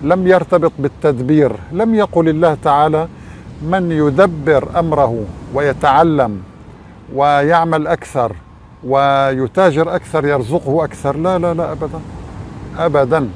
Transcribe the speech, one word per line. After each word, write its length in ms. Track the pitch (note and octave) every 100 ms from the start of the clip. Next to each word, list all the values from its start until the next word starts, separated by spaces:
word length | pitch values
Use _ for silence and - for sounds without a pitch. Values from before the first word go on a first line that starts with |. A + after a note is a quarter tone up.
لم 240 | C#3 F#3 F#3
يرتبط 440 | F#3 E3+ F3+ D#3+ -
بالتدبير. 720 | C#3 - D#3 B2+ B2+ D3+ C#3 G#2+ -
لم 240 | E3 A3+ A3
يقل 340 | G#3 E3+ D#3+
الله 280 | D#3 E3+ D3
تعالى: 440 | A2+ C#3+ D#3 D#3 E3+ - - - - -
"من 280 | D3+ F#3 F3
يدبر 880 | D#3+ D3+ C#3 G3 E3 C#3+ D3 C3+ F3+
أمره 440 | E3 D3+ C3+ A#2 G#2 - -
ويتعلم 880 | C3 C#3+ C3 D3 C3+ E3 D3 A#2+ G2+ F#2 - - - - - - C3
ويعمل 720 | C#3+ C#3+ C#3+ E3+ E3 D#3 D3+
أكثر 440 | E3+ - C#3 A#2 F#2+ - - - -
ويتاجر 1120 | B2+ C3+ C#3 C#3 C3+ C3 B2+ - F#3 C#3+ D#3+ F3
أكثر 300 | - D#3 C#3+
يرزقه 580 | C#3+ A#2 D#3+ C#3 D3+
أكثر". 340 | D#3 - C#3 C#3
لا، 220 | E3+ F#3
لا، 140 | F3
لا، 180 | E3 D#3+
أبداً، 280 | D3+ D#3 D#3+ - - - - - - - -
أبداً. 520 | E3 C#3+ C3+ D#3 B2+